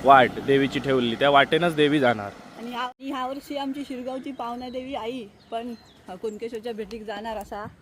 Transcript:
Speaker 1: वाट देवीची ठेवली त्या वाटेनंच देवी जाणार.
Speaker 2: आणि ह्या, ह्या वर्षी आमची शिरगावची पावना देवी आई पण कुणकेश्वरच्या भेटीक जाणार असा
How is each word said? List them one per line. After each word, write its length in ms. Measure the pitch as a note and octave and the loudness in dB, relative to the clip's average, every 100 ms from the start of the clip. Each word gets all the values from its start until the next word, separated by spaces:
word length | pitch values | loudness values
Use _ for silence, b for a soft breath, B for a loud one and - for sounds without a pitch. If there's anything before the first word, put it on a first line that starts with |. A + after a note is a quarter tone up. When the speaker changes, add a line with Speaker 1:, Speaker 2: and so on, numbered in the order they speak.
Speaker 1:
वाट 260 | B2+ C3+ A#2 G2 A#2 | 10 8 8 2 2
देवीची 320 | C#3 C3+ C#3+ | 4 4 0
ठेवली 360 | C3 C3 A#2+ A2+ | 0 2 2 2
त्या 140 | C#3 | 4
वाटेनंच 460 | C#3+ C3+ D#3+ F3 D3+ | 6 6 2 0 2
देवी 240 | D3 D3+ | 4 4
जाणार. 300 | B2+ A2 G2+ - - - | 2 2 -4 -12 -20 -14
Speaker 2:
आणि 120 | A#3 | -12
ह्या, 200 | A#3+ B3+ B3 | -8 -8 -10
ह्या 280 | C4+ C#4 B3+ | -10 -6 -6
वर्षी 300 | C#4 - C#4+ | -8 -10 -8
आमची 260 | C#4 C4+ C#4 | -6 -8 -8
शिरगावची 440 | B3+ B3 C4 C4 | -10 -8 -10 -10
पावना 380 | C4+ A#3+ A#3+ B3 | -10 -10 -10 -10
देवी 240 | B3+ B3+ | -10 -8
आई 300 | C4+ A3 B3+ G#3 _ _ | -8 -8 -8 -12 _ _
पण 220 | A3+ A#3+ A#3 - _ - | -8 -8 -12 -16 _ -16
कुणकेश्वरच्या 640 | F#3 A3+ G#3 A#3 A#3 A3+ | -10 -10 -8 -10 -10 -10
भेटीक 300 | A3 G#3 A#3 | -10 -10 -10
जाणार 340 | G#3+ G#3 A3+ A3 | -10 -10 -8 -8
असा 280 | G#3 G#3 G#3 - | -8 -10 -12 -14